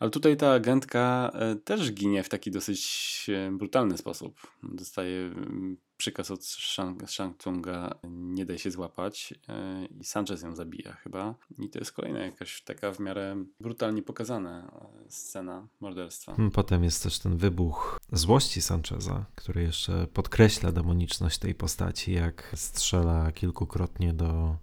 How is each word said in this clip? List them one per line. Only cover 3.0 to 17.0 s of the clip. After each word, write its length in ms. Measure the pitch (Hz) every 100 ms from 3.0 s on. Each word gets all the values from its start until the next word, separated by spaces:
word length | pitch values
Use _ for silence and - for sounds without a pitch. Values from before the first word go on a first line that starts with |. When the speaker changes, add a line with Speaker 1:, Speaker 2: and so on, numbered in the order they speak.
| - - - 98 95
Speaker 1:
e, 40 |
brutalny 460 | 95 98 131 107 82
sposób. 420 | - - - - - -
Dostaje, 560 | - 92 90 98 90 92 90
mm, 500 | 90 101 104 95 92 _ -
przykaz 280 | - - 95
od 100 | 95
Shang-, 680 | - - - - 92 90 101
Shang 300 | - 95 85
Tsung 300 | 92 90 87 87 90 -
nie 420 | 87 87 90 92 90
daje 120 | 85
się 120 | 98
złapać, 640 | 90 85 - 98 - - - -
e, 380 | 107 95 95 92 101
i 40 |
Sanchez 380 | - 104 98 87
ją 120 | 85
zabija 380 | 85 82 - 98
chyba. 420 | 95 - 95 104 120 _ -
I 100 | 101
to 100 | -
jest 140 | -
kolejna 280 | - - -
jakaś 420 | 92 - - -
taka 300 | - 98 101
w 80 | 95
miarę 440 | 98 98 98 98 95 -
brutalnie 420 | 113 117 113 107
pokazana, 680 | - - 113 117 87 87 90 - 104 107 104
e, 40 |
scena 580 | - - 95 92 90 107 -
morderstwa. 540 | 101 90 87 - -
Speaker 2:
Hmm, 160 | 98 107
potem 340 | - - 90
jest 180 | 87 -